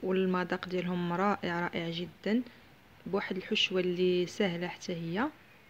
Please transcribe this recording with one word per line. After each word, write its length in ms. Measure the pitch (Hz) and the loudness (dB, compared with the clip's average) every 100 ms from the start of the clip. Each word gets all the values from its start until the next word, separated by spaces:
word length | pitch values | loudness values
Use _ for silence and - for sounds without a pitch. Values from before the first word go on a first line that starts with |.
والمذاق 680 | 185 185 185 185 180 180 180 | 0 2 2 2 0 -4 -2
ديالهم 440 | 180 175 180 175 | -2 -2 -2 0
رائع، 480 | 175 202 202 175 170 | 2 2 2 0 -2
رائع 300 | 175 - 170 | -2 -2 -4
جدا، 520 | 165 170 - 190 233 247 - - - - - - | -4 -8 -6 0 0 0 -8 -20 -20 -20 -16 -4
بواحد 300 | 196 - 190 | -2 -2 -4
الحشوه 440 | - 214 - 185 | -2 0 2 2
اللي 460 | 180 175 185 180 175 | 2 4 4 4 2
سهله 420 | - 202 170 175 | 2 0 0 -4
حتى 240 | - - | -6 -8
هي. 360 | 170 165 180 294 - - - - | -6 -4 -2 -2 -4 -18 -20 -10